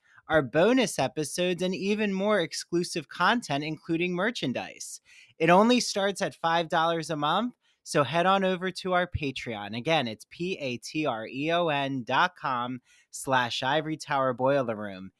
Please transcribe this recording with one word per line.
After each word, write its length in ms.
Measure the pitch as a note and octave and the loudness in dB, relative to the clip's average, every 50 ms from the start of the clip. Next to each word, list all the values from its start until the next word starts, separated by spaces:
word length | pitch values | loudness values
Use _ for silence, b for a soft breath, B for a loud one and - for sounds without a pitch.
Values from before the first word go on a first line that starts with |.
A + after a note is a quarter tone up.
| b b b b b b | b b b b b b
our 120 | D#3+ D#3 | 2 2
bonus 580 | C#3 A2+ - D#3 F#3 A3+ C4 C4+ A3 - - - | 2 2 2 4 4 4 4 4 2 0 0 0
episodes, 640 | C3+ B2 - D#3 D3+ - - F3+ F3+ F3+ F3+ D#3+ | -2 -2 -2 -4 -6 -4 -4 -2 -2 -2 0 0
and 120 | F#3 F#3 F#3+ | -2 -2 -2
even 400 | C3 F#3+ G3 G#3+ G#3 A3 G3+ F#3+ | -2 -2 -2 0 0 0 -2 0
more 260 | F#3+ G3 G#3+ G#3+ F#3+ | 0 0 2 2 2
exclusive 680 | E3 C#3+ - - - - E3+ E3+ F3 - - F3 C#3 - | 0 -2 -4 -10 -6 -2 -2 -2 -2 -2 -4 -8 -8 -8
content, 540 | - - F3+ G3 A#3 B3 - - C#3+ C#3+ D3+ | -2 2 2 2 2 2 0 -2 -4 -2 -2
including 500 | D#3+ D#3 - - - E3 E3 F3+ F3+ F3+ | -4 -8 -8 -4 -2 -2 0 0 0 0
merchandise. 880 | F3 G3 A#3 A#3+ - C#3 C3 A#2 A2 F#2 D2+ - - - - - - b b b b b b b b | 0 -2 -2 -2 -4 -4 -4 -4 -4 -6 -10 -12 -14 -16 -16 -16 -18 b b b b b b b b
It 100 | D#3+ E3 | 6 8
only 320 | F3 G3 A3 A#3+ B3 A#3+ | 8 8 8 6 4 2
starts 400 | - - - G3+ G3 G3+ F#3 - | 2 -2 -2 -2 -2 -2 -2 -2
at 140 | F#3+ D3 - | -4 -6 -4
five 340 | - - E3 E3 E3+ E3+ D3+ | -2 0 2 2 2 2 2
dollars 400 | F3+ D#3+ D#3+ E3+ E3+ E3 D#3 D#3 | 2 2 2 2 2 0 -2 -4
a 80 | D#3+ | -2
month, 380 | D3 C#3+ D3+ E3+ G3+ A#3+ B3 - _ _ _ _ _ | 0 0 2 2 2 0 -2 -6 _ _ _ _ _
so 200 | - - - D3+ | -8 -2 2 2
head 240 | C#3 B2 D#3 E3+ F3 | 2 2 2 2 4
on 180 | F#3+ G3 G3 F#3+ | 4 4 4 4
over 260 | F#3 F#3 E3+ F#3 F#3 | 0 0 -2 -4 -6
to 220 | F3+ - - F#3 | -6 -6 -4 0
our 140 | F3+ F3+ F3+ | 0 0 0
Patreon. 680 | F3 - - D#3 C3+ B2+ - - B2 A2 G2+ G#2 G2+ A2 | -2 -4 -6 -4 -6 -6 -6 -8 -8 -8 -8 -8 -8 -8
Again, 320 | A#2+ A#2 D#3 E3 D3+ B2 | -4 0 0 2 2 0
it's 200 | A2+ A2 - - _ | -2 -6 -10 -14 _
P 280 | - - E3+ F#3 F#3 - | -10 -8 -6 -6 -6 -6
A 180 | C#3+ B2+ A#2+ | -6 -6 -6
T 300 | A#2 - - - D#3 D3+ | -6 -8 -6 -4 -2 -2
R 200 | C#3 A#2 A2 A2 | -2 -2 -4 -6
E 240 | - B2 C3+ D3 D#3+ | -8 -6 -4 -2 0
O 180 | E3+ F3 F3 D#3+ | 0 0 2 0
N 360 | C#3+ C#3 C#3 C3+ C#3 C3 A2 | 0 0 -2 -2 -4 -4 -4
dot 320 | - B2+ D3 F3 F3+ - | 0 2 2 2 0 0
com 460 | - - C#3 B2+ A#2+ A#2+ B2 C3 B2 b b b b b b | -4 -6 -4 -4 -4 -4 -6 -8 -10 b b b b b b
slash 520 | b - - C#3 C3 B2+ B2 A#2 - - | b -8 -2 0 2 2 2 0 -2 -2
Ivory 340 | C3 C3 D3 D#3+ D3+ D#3 D#3 | 0 0 0 0 0 -2 -6
Tower 380 | D#3 - D3 D3 C3+ C3+ C3 A#2+ | -6 -4 -2 0 0 0 0 0
Boiler 420 | A#2 B2+ C3+ C#3+ C#3 B2+ A2+ A2 | 2 2 2 2 2 0 -2 -4
Room. 360 | G#2 G#2+ G2+ F#2+ F#2 F#2+ F#2+ - | -6 -6 -10 -10 -12 -14 -16 -18